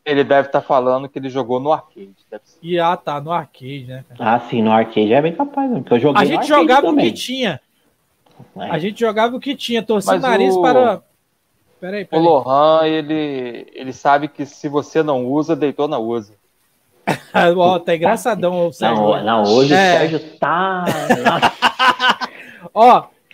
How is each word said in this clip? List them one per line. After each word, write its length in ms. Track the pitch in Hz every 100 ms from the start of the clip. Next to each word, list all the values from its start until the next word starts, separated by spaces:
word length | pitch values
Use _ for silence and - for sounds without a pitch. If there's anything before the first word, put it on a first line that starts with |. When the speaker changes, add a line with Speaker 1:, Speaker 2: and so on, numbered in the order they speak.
Speaker 1:
ele 200 | - 143
deve 240 | 135 139 135
tá 120 | 147
falando 480 | - 143 127 131 139
que 100 | 147
ele 100 | 135
jogou 280 | 127 117 127
no 120 | 143
arcade, 380 | - - - 98 _ _
deve 120 | -
ser. 140 | _ _
Speaker 2:
E, 160 | 165 175
ah, 180 | 165 180
tá, 240 | - 147
no 120 | 147
arcade, 540 | 170 143 _ 131 139 127
né, 160 | 127 -
cara? 260 | 123 214
Speaker 3:
Ah, 60 | 123
sim, 200 | - 120
no 100 | 110
arcade 400 | 110 113 - 107
é 100 | 127
bem 100 | 160
capaz, 380 | 175 285 - 269
né? 80 | 214
Porque 140 | 127
eu 60 | 120
joguei 200 | 143 143
Speaker 2:
A 40 |
Speaker 3:
no 20 | -
Speaker 2:
gente 100 | -
Speaker 3:
arcade 60 | 285 294
Speaker 2:
jogava 220 | 311 262 339
Speaker 3:
também. 180 | 294 240
Speaker 2:
o 20 |
que 60 | 208
tinha. 440 | - 262 240 139 _ _ _ _ _ _ _ _ - 190
Speaker 3:
É. 140 | 190
Speaker 2:
A 80 | 156
gente 200 | 180 202
jogava 380 | 226 208 233 254
o 40 |
que 140 | 269
tinha, 260 | 285 - 233
torcia 260 | - 214 190
o 40 |
Speaker 1:
Mas 80 | -
Speaker 2:
nariz 340 | 262 220 190 185
Speaker 1:
o 40 |
Speaker 2:
para, 380 | 214 247 247 185 _ _ _ _ _ _ _ _
peraí, 220 | 180 202
Speaker 1:
o 40 | 185
Speaker 2:
peraí. 160 | 160
Speaker 1:
Lohan, 560 | 170 147 123 139 151 160 160
ele, 800 | 160 147 156 151 135 123 117 -
ele 200 | - 131
sabe 340 | 123 147 143 147
que 180 | -
se 240 | 135 - 151
você 320 | 143 - 160
não 200 | 151 131
usa, 300 | 123 143 151
Daytona 420 | 156 147 127 147 143
usa. 360 | 113 117 104 _ _ _ _ _ _ _ -
Speaker 2:
<laughs> 500 | 135 - - 175 175
Ó, 220 | 175 185
tá 160 | 175
engraçadão 720 | 170 170 226 254 202 175 180 170
o 60 |
Sérgio. 280 | - 113 110
Speaker 3:
Não, 180 | 104 98
não, 180 | 104 113
hoje 280 | 104 117 139
Speaker 2:
É. 40 | 175 190
Speaker 3:
o 40 | 170
Sérgio 200 | 151 160 - -
tá 440 | 143 165 190 185 175
Speaker 2:
<laughs> 1900 | 147 147 - 123 - 233 - 240 - 254 240 247 - 262 - - - 175
Ó, 300 | 202 240 196 - _ _